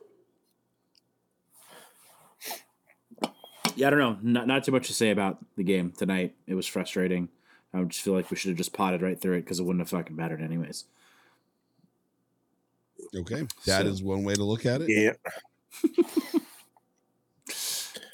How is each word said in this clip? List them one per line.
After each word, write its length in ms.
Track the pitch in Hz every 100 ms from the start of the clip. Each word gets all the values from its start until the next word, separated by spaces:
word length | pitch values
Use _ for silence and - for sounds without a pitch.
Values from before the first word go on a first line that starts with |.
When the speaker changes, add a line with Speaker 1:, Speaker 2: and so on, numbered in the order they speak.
| - _ _ _ _ _ _ _ _ _ _ _ _ _ _ - - - - _ - - - _ - - - _ _ _ _ - - - - - - -
Speaker 1:
Yeah, 120 | 135
I 20 |
don't 100 | 147
know. 180 | 127 101
Not, 240 | 117 120 117
not 160 | 135
too 80 | 127
much 140 | 131 -
to 60 |
say 160 | - 110
about 300 | 101 95 92 - -
the 60 |
game 280 | 92 95 87 -
tonight. 380 | 95 92 90 - -
It 80 |
was 140 | 92 -
frustrating. 640 | 98 90 - 92 90 87 _ _ _ _
I 80 | 92
just 200 | 90 -
feel 100 | 101
like 160 | 95 87
we 80 | 90
should 120 | 95
have 80 | 87
just 140 | 90
potted 300 | - 95 90
right 180 | 92 87
through 180 | 95 90
it 80 | -
'cause 120 | 90
it 40 |
wouldn't 180 | 90 90
have 80 | 85
fucking 260 | 92 82 78
mattered 260 | 82 80
anyways. 440 | 80 82 78 - - _ _ _ _ _ _ _ _ _ _ _ _ _ _ _ _ _ _ _ _ - - 95
Speaker 2:
Okay. 320 | 87 127 139 - -
That 160 | 95
Speaker 1:
So 60 | 101
Speaker 2:
is 160 | 95
one 200 | 95 95
way 120 | 101 101
to 80 |
look 220 | 101 113 127
at 140 | 131
it. 60 | 165
Speaker 3:
Yeah. 240 | 107 107 - - - - _ _ - - - - - - 339 - - - _ _ _ _ _ _ _ -
Speaker 1:
<laughs> 40 | - - - - - -